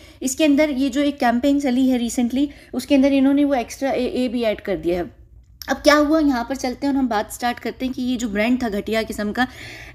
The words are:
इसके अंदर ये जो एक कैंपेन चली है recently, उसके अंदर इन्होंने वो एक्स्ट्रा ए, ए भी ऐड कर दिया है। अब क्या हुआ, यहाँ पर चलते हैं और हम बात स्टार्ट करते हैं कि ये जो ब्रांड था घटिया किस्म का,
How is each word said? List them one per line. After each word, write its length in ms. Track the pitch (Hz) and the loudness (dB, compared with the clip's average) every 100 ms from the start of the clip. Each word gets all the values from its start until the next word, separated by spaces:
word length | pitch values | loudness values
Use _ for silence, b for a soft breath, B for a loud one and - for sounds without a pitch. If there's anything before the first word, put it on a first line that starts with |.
| B B | B B
इसके 220 | 262 - | -6 0
अंदर 260 | 311 277 311 | 4 4 2
ये 200 | 254 277 | 0 0
जो 120 | 254 | 0
एक 180 | 294 285 | 0 0
कैंपेन 400 | 247 233 285 285 | 0 2 2 2
चली 280 | 277 247 262 | 2 2 2
है 100 | 254 | 2
recently, 480 | 240 240 240 247 285 B B | 0 -2 -2 0 -2 B B
उसके 220 | 254 - 285 | -10 2 4
अंदर 180 | 277 | 4
इन्होंने 300 | 277 269 277 | 4 4 4
वो 100 | 285 269 | 2 0
एक्स्ट्रा 360 | 226 - 269 | -4 -4 -2
ए, 140 | 247 247 | -2 -2
ए 220 | 247 254 | -2 -2
भी 160 | 247 | -2
ऐड 180 | 226 208 | -2 -2
कर 160 | - 175 | -4 -4
दिया 200 | 165 175 | -2 -2
है। 140 | 165 - - - - - | -4 -12 -20 -20 -20 -14
अब 160 | - 269 | -6 0
क्या 180 | 294 294 | 4 4
हुआ, 240 | 294 320 | 4 2
यहाँ 260 | 294 247 233 | 2 0 -2
पर 60 | 269 | -4
चलते 320 | 262 247 285 | -6 -4 -2
हैं 60 | |
और 40 | 277 | 0
हम 80 | 254 | 0
बात 240 | 214 220 | -2 -4
स्टार्ट 260 | - 240 240 | -4 -4 -4
करते 260 | 240 214 254 | -8 -6 -6
हैं 80 | 262 | -4
कि 60 | |
ये 140 | 247 247 | -4 -4
जो 100 | 233 | -2
ब्रांड 320 | 202 220 254 | 0 0 0
था 60 | 240 | 0
घटिया 340 | 202 196 220 | -4 -2 -4
किस्म 280 | 220 - 208 | -2 -4 -4
का, 160 | 185 185 B B B B | -2 -4 B B B B